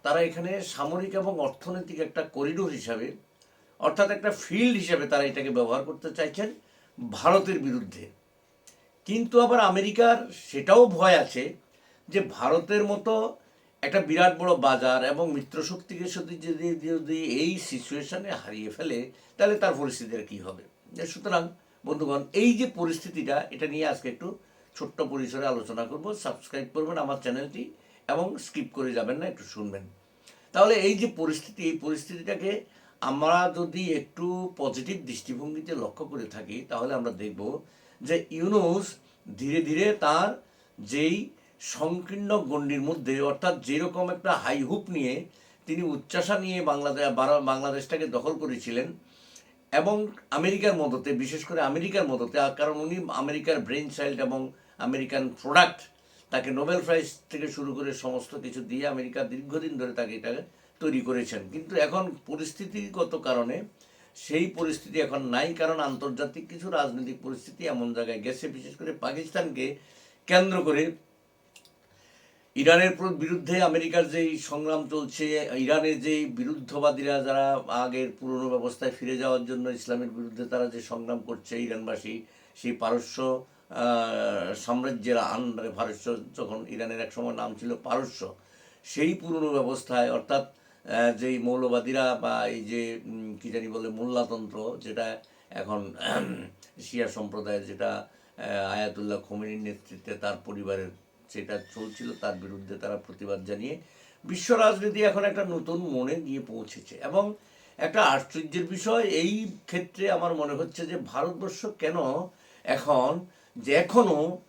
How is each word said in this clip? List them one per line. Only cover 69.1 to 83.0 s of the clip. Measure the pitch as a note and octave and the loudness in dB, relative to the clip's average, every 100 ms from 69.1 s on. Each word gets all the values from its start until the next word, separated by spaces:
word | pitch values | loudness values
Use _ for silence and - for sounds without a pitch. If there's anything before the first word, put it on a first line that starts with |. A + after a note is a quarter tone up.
| C#3+ D#3+ F#3 E3+ B2+ C3+ C#3+ - - - _ - | -6 -4 -2 -2 -4 -6 -6 -16 -20 -20 _ 4
কেন্দ্র | F3+ F#3+ F#3 D3 | 6 6 2 2
করে | D3 E3 E3 _ _ _ _ _ - - _ _ _ _ _ _ _ _ C3 | 2 2 -2 _ _ _ _ _ -20 -20 _ _ _ _ _ _ _ _ 4
ইরানের | C#3+ E3+ F#3+ D#3 | 8 8 8 2
প্র-, | F#3 D3+ | -2 -2
বিরুদ্ধে | D#3+ F3+ C#3 F3+ | -2 -2 0 4
আমেরিকার | E3+ E3 E3 E3+ D3+ | 4 4 2 2 2
যেই | E3 E3 D#3 - | 2 0 -2 -6
সংগ্রাম | D3 D#3 D#3 C#3 | -4 -2 -2 -2
চলছে, | D#3 C#3+ - D3+ D3+ D3 B2+ C3 | -6 -6 -4 -2 0 -2 -2 4
ইরানের | D#3 D#3 D3 C#3+ | 4 4 0 0
যেই | D3+ D3 A#2+ | 0 0 -4
বিরুদ্ধবাদীরা | B2+ D3+ B2+ C#3+ D3 C3+ C#3 C#3 C3+ | -4 -4 -6 2 2 2 0 0 2
যারা | C3+ C#3 C#3 - A#2+ | 2 4 2 0 -2
আগের | B2+ B2+ B2+ - | -2 -2 -4 -6
পুরনো | C3 B2+ C3 | -4 -2 0
ব্যবস্থায় | B2 A#2+ - C3 B2 | 0 -2 -2 -4 -4
ফিরে | B2+ B2+ | -4 -2
যাওয়ার | B2 B2+ A#2+ | 2 0 0
জন্য | B2+ B2+ | -4 -4
ইসলামের | A#2+ - B2 A#2+ A2+ | -6 -4 -4 -4 -8
বিরুদ্ধে | A#2 A2 A#2+ | -10 -8 -4
তারা | B2+ A#2+ | 0 0
যে | A#2 | -2
সংগ্রাম | - A#2 A#2 A#2+ | -8 -8 -4 -6
করছে, | A2 A2 - A#2 A#2+ | -6 -10 -8 -6 -4
ইরানবাসী, | A2 A2 G#2+ A2 A2+ - - _ - | -6 -6 -8 -8 -10 -12 -20 _ -8
সেই | A#2+ A#2 | -6 -2
পারস্য, | A2+ A#2+ | 0 0